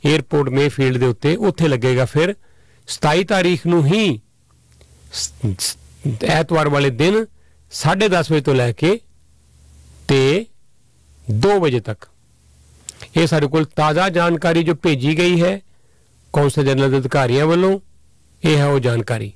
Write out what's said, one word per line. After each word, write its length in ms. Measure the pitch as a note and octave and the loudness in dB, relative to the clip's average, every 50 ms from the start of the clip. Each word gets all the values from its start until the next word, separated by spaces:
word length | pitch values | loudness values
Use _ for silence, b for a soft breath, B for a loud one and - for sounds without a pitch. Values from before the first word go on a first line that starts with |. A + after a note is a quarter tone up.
| _ | _
Airport 420 | D3 D3+ D#3+ C#3 - - D3+ C#3+ C3 | 0 0 0 -2 -2 -2 -2 -2 0
Mayfield 480 | B2 C3+ C#3+ D3 - - C3+ C3 C3 | 0 0 0 0 0 0 0 0 0
ਦੇ 100 | B2 B2 | 2 0
ਉੱਤੇ, 300 | B2+ A#2 - - C#3+ D#3+ | 0 0 0 0 -2 0
ਉੱਥੇ 320 | A#3 G#3+ G3+ - - D#3+ D#3+ | 2 0 -2 0 0 0 0
ਲੱਗੇਗਾ 360 | C#3 B2 A2 C3 B2+ B2 C3 | 0 0 0 0 0 0 -2
ਫਿਰ 300 | A#2 - D3 D#3+ F3+ G3+ b b b b b b b b b b | -2 0 0 0 0 -2 b b b b b b b b b b
ਸਤਾਈ 380 | - - - - D3+ D3+ F3 G3 | -16 -12 -4 -2 0 0 0 0
ਤਾਰੀਖ 420 | E3 A3 F#3+ F#3 F3 F3+ D#3+ - | 0 0 0 2 2 0 0 0
ਨੂੰ 200 | E3+ F3 E3+ D#3 | 0 2 2 4
ਹੀ, 340 | C#3 F3 G#3+ A3 G3 C3+ G#2 _ _ _ _ _ _ _ _ _ _ _ _ - _ - _ - - - | 2 2 2 2 0 -2 -4 _ _ _ _ _ _ _ _ _ _ _ _ -20 _ -20 _ -20 -18 -12
ਸ-, 200 | - - - - - - A2 F#2+ - | -10 -10 -10 -12 -6 -6 -6 -6 -4
ਸ-, 180 | - - - - - - - - - D3 A#2+ G#2+ - | -6 -8 -8 -10 -16 -20 -20 -10 -8 -8 -6 -4 -4
ਐਤਵਾਰ 440 | - D#3 D#3 E3 - E3+ D#3 D3+ D3 | -2 -2 -2 -2 0 0 0 0 0
ਵਾਲੇ 220 | C#3+ C#3+ C#3 C#3 | 0 0 0 0
ਦਿਨ 360 | B2+ A2+ C#3+ F3 G3+ A3 A3+ - _ _ _ _ _ _ _ _ | 0 0 0 2 2 0 -2 -4 _ _ _ _ _ _ _ _
ਸਾਢੇ 380 | - - - D3+ F3 F#3+ A3 G#3+ | -14 -4 -2 -2 0 2 2 2
ਦਸ 220 | F#3 F3+ D#3 - | 2 0 0 0
ਵਜੇ 100 | D#3+ D3+ | 0 -2
ਤੋਂ 140 | C3+ - C#3 | 0 2 0
ਲੈ 180 | C3 B2 A#2+ A2 | 2 0 0 -2
ਕੇ 280 | - - D#3+ G3+ A#3 - _ _ _ _ _ _ _ _ _ _ _ _ - - - - - - - - - | -2 0 0 0 -2 -4 _ _ _ _ _ _ _ _ _ _ _ _ -20 -20 -20 -20 -20 -20 -20 -4 -2
ਤੇ 380 | C#3 C3+ C3 C3+ D3 F#3+ A#3 - - - - - _ _ _ _ _ _ _ _ - - - - | 0 2 2 2 2 0 -2 -8 -16 -20 -20 -20 _ _ _ _ _ _ _ _ -20 -20 -8 -4
ਦੋ 300 | G#2+ G#2+ A2+ G3 G#3 G3+ | -4 0 2 2 2 2
ਵਜੇ 200 | F3 D#3 B2+ B2 | 2 0 0 -2
ਤੱਕ। 280 | G#2+ - G#2+ - - _ _ _ _ _ _ _ _ _ _ _ _ _ _ _ B B B B B B B | -4 -4 -12 -12 -12 _ _ _ _ _ _ _ _ _ _ _ _ _ _ _ B B B B B B B
ਇਹ 100 | D#3+ E3 | -2 0
ਸਾਡੇ 200 | D3+ - D#3 D3 | 0 0 0 -2
ਕੋਲ 180 | C#3 C#3 D#3+ D#3 | 0 0 -2 -2
ਤਾਜ਼ਾ 440 | D3 - - D3+ D#3 D3+ D#3+ F#3 G3 | -2 -2 -2 -2 0 0 0 0 0
ਜਾਣਕਾਰੀ 540 | F3 F3 E3+ E3+ E3+ D#3+ - F3 E3 E3+ E3+ | 0 0 0 0 -2 0 -2 0 0 0 0
ਜੋ 120 | D#3 E3+ | 0 -2
ਭੇਜੀ 440 | D3 - F3+ D#3 C3+ A#2+ C#3+ D#3+ D#3 | -2 0 -2 -2 0 0 -2 0 0
ਗਈ 240 | F3 F3 F3+ E3+ E3+ | 0 2 2 2 2
ਹੈ 180 | F3 F#3+ G3+ - _ _ _ _ _ _ _ _ _ _ _ _ _ - | 0 0 -4 -10 _ _ _ _ _ _ _ _ _ _ _ _ _ -2
ਕੌਂਸਲ 320 | D3 D3 C#3+ - D3+ C#3+ | 0 0 0 0 0 0
ਜਨਰਲ 260 | C3+ C3+ C3 C#3 C3+ | 0 2 2 2 2
ਦੇ 80 | C3 C#3 | 0 0
ਅਧਿਕਾਰੀਆਂ 480 | B2+ B2+ - D3 C3+ B2 A#2+ C3+ D3 | -2 -2 -2 0 0 2 0 0 2
ਵੱਲੋਂ, 340 | D#3 E3+ F3 F#3 F#3+ G3 G3 - - - - _ _ _ _ _ _ _ _ - | 2 2 2 2 0 0 -2 -6 -14 -20 -20 _ _ _ _ _ _ _ _ -2
ਇਹ 120 | E3 D#3 | 0 2
ਹੈ 100 | D3 C#3+ | 2 2
ਉਹ 120 | C#3+ C#3+ C#3 | 2 0 0
ਜਾਣਕਾਰੀ। 540 | A#2+ B2 A#2 A#2 A2 - A#2+ A2 G#2+ G#2 - | 0 0 -2 -2 -4 -4 -6 -6 -6 -10 -14